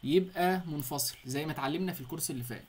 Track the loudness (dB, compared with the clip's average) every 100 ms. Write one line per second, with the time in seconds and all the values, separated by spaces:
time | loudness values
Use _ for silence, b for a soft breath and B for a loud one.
0 | 6 6 6 2 4 2 0 -4 -2 -2
1 | -2 -4 -6 -4 -2 -2 -2 0 -2 -4
2 | -6 -4 -4 -4 -6 -8